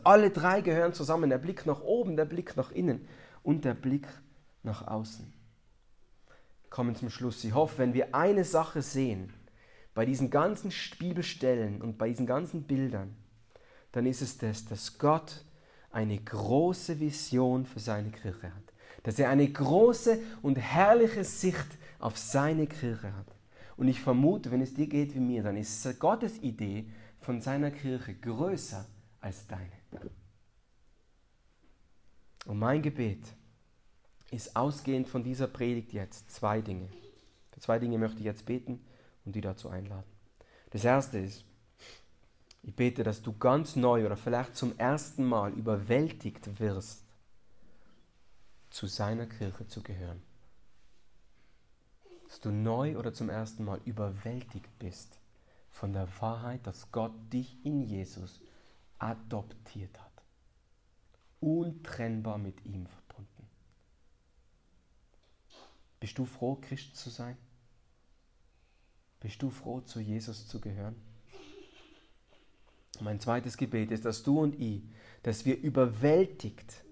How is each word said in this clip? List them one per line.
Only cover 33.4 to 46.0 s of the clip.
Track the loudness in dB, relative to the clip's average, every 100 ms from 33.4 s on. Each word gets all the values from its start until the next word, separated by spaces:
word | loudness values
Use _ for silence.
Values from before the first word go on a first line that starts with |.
| -20 _ _ _ -20 _ -20 -20 -14
ist | -12 -4 0
ausgehend | 0 0 -2 -2 0
von | -4
dieser | -4 -2 -4
Predigt | 0 0 0 -4
jetzt | -8 -8 -10 -18
zwei | -2 0 0
Dinge. | 0 -6 -8 -14 -20 -20 -20 _ -20
Für | -10
zwei | 0 0
Dinge | 2 0
möchte | 0 -2
ich | -6
jetzt | -6 -6
beten | -6 -4 -10 -12 -20 -20 _
und | -8 -6
dich |
dazu | -6 -8 -10
einladen. | -10 -8 -10 -12 -20 -20 _ -20 -20 -10
Das | 0
erste | 4 4 2 -4
ist, | -4 -8 -20 _ _ _ -20 -20 -20 -20 _ _ _ -18
ich | -14 0
bete, | 0 2
dass | -2 -2
du | -6 2
ganz | 4 4 2 4
neu | 6 6 4
oder | 0
vielleicht | 0 -2 -2 -4
zum | -4 0
ersten | 0 0 -4 0 2
Mal | 2 0
überwältigt | -2 -2 -2 2 2